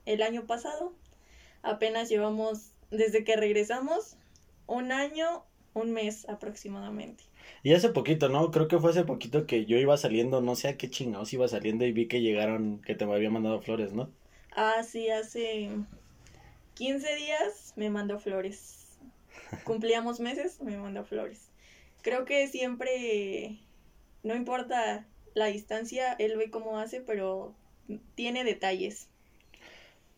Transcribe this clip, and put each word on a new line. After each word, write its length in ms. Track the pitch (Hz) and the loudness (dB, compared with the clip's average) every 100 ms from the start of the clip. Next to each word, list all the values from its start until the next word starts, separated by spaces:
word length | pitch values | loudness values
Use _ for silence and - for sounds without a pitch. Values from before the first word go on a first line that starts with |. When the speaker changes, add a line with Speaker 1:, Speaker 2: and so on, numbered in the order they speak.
Speaker 1:
el 180 | - 214 | -2 0
año 260 | 220 233 226 | 0 -2 -4
pasado. 440 | 233 294 302 349 - - _ _ - - _ | -4 -4 -6 -6 -10 -20 _ _ -20 -20 _
Apenas 460 | 220 214 220 226 233 | -4 0 0 0 2
llevamos, 640 | 214 214 214 220 214 - _ - | 2 2 0 -2 -4 -8 _ -4
desde 340 | 214 220 214 | 0 2 2
que 100 | 214 220 | 4 4
regresamos, 800 | 208 208 214 247 277 349 - - _ - _ - - | 4 4 2 0 0 -2 -2 -12 _ -20 _ -16 -6
un 260 | 240 254 | -4 -2
año, 500 | 262 285 311 330 349 - _ _ | 0 -2 0 -2 -2 -8 _ _
un 200 | 220 226 | -4 -2
mes 360 | 226 214 214 - | 0 -2 -4 -8
aproximadamente. 960 | 208 214 208 202 196 202 214 - - - - - - | -8 -10 -10 -10 -10 -8 -10 -12 -16 -20 -20 -20 0
Speaker 2:
Y 100 | 135 | 6
hace 160 | 175 233 | 8 8
poquito, 400 | 139 131 156 139 | 4 2 4 4
¿no? 220 | 139 160 | 4 4
Creo 180 | 160 156 | 4 4
que 100 | 170 | 6
fue 120 | 165 | 6
hace 140 | 165 | 4
poquito 420 | 170 - 113 147 151 | 2 -2 0 0 2
que 180 | 120 | 2
yo 140 | 107 120 | 4 6
iba 180 | 139 147 | 6 6
saliendo, 440 | 127 110 120 131 | 4 2 4 2
no 140 | 123 | 2
sé 140 | 120 139 | 0 -2
a 80 | 139 | -4
qué 120 | 127 | -6
chingados 420 | - 123 101 107 | -4 -4 -4 -4
iba 160 | 127 123 | 0 2
saliendo 360 | 110 107 113 | 2 0 2
y 80 | 123 | 2
vi 140 | 113 113 | 2 0
que 140 | 123 | 2
llegaron, 600 | 113 104 107 110 107 104 | 2 2 2 0 -2 -4
que 120 | - | -4
te 100 | 104 104 | -2 0
me 80 | |
había 160 | 104 107 | 2 2
mandado 300 | 110 110 107 | 0 0 -2
flores, 320 | - 110 98 | -2 -4 -2
¿no? 180 | 107 156 - - - - | -4 -6 -10 -20 -20 -10
Speaker 1:
Ah, 280 | - 220 226 | -2 0 0
sí, 240 | 226 226 220 | -2 -4 -2
hace 600 | 220 220 233 226 214 202 208 208 - - - - - - - - | -2 -4 -4 -4 -4 -6 -6 -8 -12 -20 -20 -20 -20 -20 -20 -20
quince 400 | - 262 277 302 294 | -6 -4 -2 -2 -4
días 560 | 294 302 403 - - - | -2 -2 -2 -6 -12 -6
me 140 | 208 | -4
mandó 300 | 208 202 208 | -2 -4 -6
flores. 800 | - 190 190 208 - - - - - - _ - - | -4 -4 -6 -10 -18 -20 -20 -20 -20 -20 _ -20 -14
Speaker 2:
<laughs> 120 | - | -8
Speaker 1:
Cumplíamos 560 | - 220 226 233 233 240 | -4 -2 2 2 0 -4
meses, 400 | 240 277 349 - | -4 -4 -6 -6
me 140 | 247 202 | -8 -8
mandó 280 | 202 202 | -8 -10
flores. 440 | 208 214 214 214 - _ - - - _ | -8 -6 -8 -10 -20 _ -20 -20 -20 _
Creo 220 | - 247 | -2 -2
que 220 | 254 285 277 | 0 2 2
siempre, 1120 | 269 254 240 254 254 233 208 196 196 214 214 - - - - _ _ | 0 -4 -4 -4 -2 0 -2 -2 -6 -8 -12 -20 -20 -20 -20 _ _
no 120 | 214 240 | -4 -4
importa 720 | 247 254 247 247 220 214 - - - | -2 -4 -2 -2 0 -4 -10 -20 -6
la 140 | - 214 | -2 0
distancia, 680 | 202 - 220 233 247 254 - | -2 -6 -8 -6 -2 -2 0
él 180 | 214 220 | 0 0
ve 140 | 220 | -2
cómo 280 | 226 220 214 | -4 -6 -6
hace, 220 | 220 254 | -6 -8
pero 540 | 254 208 190 190 214 - _ _ - 208 - | -6 -4 -2 -4 -8 -16 _ _ -14 -14 -12
tiene 300 | - 240 247 | -8 -4 -2
detalles. 640 | 247 190 190 185 196 214 - _ _ _ _ - - - - _ _ | -2 -2 -2 -2 -4 -8 -18 _ _ _ _ -20 -20 -20 -20 _ _